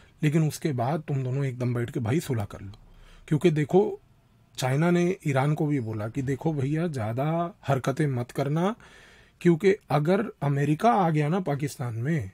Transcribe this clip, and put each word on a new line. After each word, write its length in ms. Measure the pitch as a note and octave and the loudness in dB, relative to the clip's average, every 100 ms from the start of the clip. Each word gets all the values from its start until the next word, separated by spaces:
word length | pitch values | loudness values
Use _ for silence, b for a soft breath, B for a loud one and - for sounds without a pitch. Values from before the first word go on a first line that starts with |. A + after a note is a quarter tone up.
| B B | B B
लेकिन 260 | D3+ D#3 D#3 | 0 2 2
उसके 240 | - E3 | 0 -4
बाद 300 | B2 A#2 E3 D#3+ | -2 -2 -2 -2
तुम 160 | C3+ | -4
दोनों 200 | B2+ C3+ | -2 -2
एकदम 300 | C#3 B2 B2 | -2 -2 -2
बैठ 160 | A#2+ A#2+ | -2 -2
के 100 | D#3 | -4
भाई 200 | A2+ D3+ | -2 0
सुलह 240 | - A#2 | 0 -4
कर 160 | G2+ D#2+ | -4 -10
लो। 120 | G2 - - b b b b | -16 -16 -20 b b b b
क्योंकि 220 | D#3 F3 | 2 4
देखो, 500 | D3+ D3 F#3 G#3 G4 _ _ _ _ _ - | 2 4 4 4 0 _ _ _ _ _ -4
चाइना 320 | B2+ C#3 E3+ | 0 2 4
ने 260 | F3 F3 F#3+ D#3+ | 4 2 0 -2
ईरान 280 | C3 C#3+ | 0 2
को 120 | D3+ D3+ | 0 0
भी 140 | D3 | -2
बोला 280 | A2 A2 G#2+ | -2 -4 -6
कि 140 | C#3 | -4
देखो 300 | C3 C3+ E3 | -4 -2 -2
भैया, 340 | D3+ C3 D3+ F3 | -2 -2 -2 -2
ज़्यादा 680 | C3+ G#2+ A#2+ D3 E3 E3+ - - | -4 -4 -2 -2 -2 -4 -6 -2
हरकतें 400 | C3 - C3 D3+ | -2 0 0 0
मत 240 | B2 A#2+ | -2 -4
करना, 440 | - C#3 D#3 F#3 A#3+ B B B B B B | -4 -2 0 0 -2 B B B B B B
क्योंकि 340 | F3 E3 F#3+ G3 - | 2 4 4 2 2
अगर 360 | D#3 D3 G3 G#3+ - | 0 2 0 0 -4
अमेरिका 500 | C#3+ C#3 C#3+ D3+ A3+ | -2 0 2 2 4
आ 180 | A3+ E3+ | 4 4
गया 180 | D3+ D3 | 2 2
ना 120 | F#3+ | 0
पाकिस्तान 540 | F3+ C#3+ D3 - B2 | -2 -2 -4 -6 -6
में, 360 | A2+ C3 E3 F#2+ | -4 -2 -2 -4